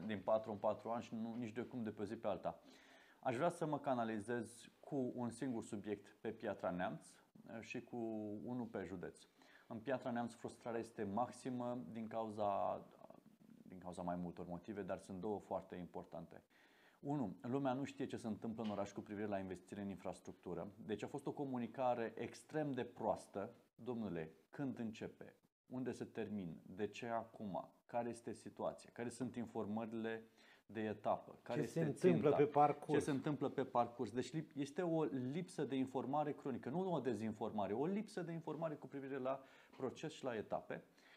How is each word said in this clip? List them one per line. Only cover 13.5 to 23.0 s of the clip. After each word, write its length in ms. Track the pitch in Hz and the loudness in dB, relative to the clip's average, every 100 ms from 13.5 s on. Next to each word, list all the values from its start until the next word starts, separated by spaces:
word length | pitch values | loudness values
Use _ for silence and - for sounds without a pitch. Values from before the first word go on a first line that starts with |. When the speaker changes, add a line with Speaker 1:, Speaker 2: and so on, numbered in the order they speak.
| - - | -20 -16
Speaker 1:
din 100 | 92 | -10
cauza 240 | 90 90 | -8 -4
mai 140 | 87 90 | -2 0
multor 300 | 87 85 87 | -2 -4 -6
motive, 360 | 87 - 101 | -6 -6 -4
dar 160 | 92 92 | -2 -4
sunt 220 | - 95 | -4 -4
două 180 | 107 101 | -2 -2
foarte 380 | - 95 90 92 | 0 -4 -4 -8
importante. 680 | 87 90 - 82 82 95 - - - - - - | -8 -8 -10 -10 -12 -14 -20 -20 -20 -20 -20 -8
Unu, 360 | 143 147 107 85 | -2 0 0 -2
lumea 320 | 123 135 139 | 0 2 2
nu 120 | 127 | 2
știe 220 | 139 - 131 | -2 -4 -4
ce 100 | 110 | -2
se 100 | 113 | -2
întâmplă 360 | 104 117 110 | -2 -2 -2
în 80 | 110 | 0
oraș 220 | 98 98 | 0 -2
cu 80 | - | -4
privire 260 | 110 104 104 | -6 -2 0
la 120 | 101 | 0
investițiile 440 | 95 90 - 101 | 0 -6 -8 -6
în 60 | 101 | -4
infrastructură. 800 | 90 95 87 - 85 - 85 95 98 110 | -4 -4 -6 -8 -10 -4 -4 -4 -8 -4
Deci 160 | 104 | -4
a 40 | 131 | -2
fost 200 | 143 156 | -4 -4
o 60 | |
comunicare 800 | - 139 127 113 - 127 113 113 - | -2 -2 -2 -2 2 2 4 0 -2
extrem 560 | 113 - - 151 147 | -6 -6 -4 0 0
de 120 | 127 | 0
proastă. 720 | 120 - | -2 0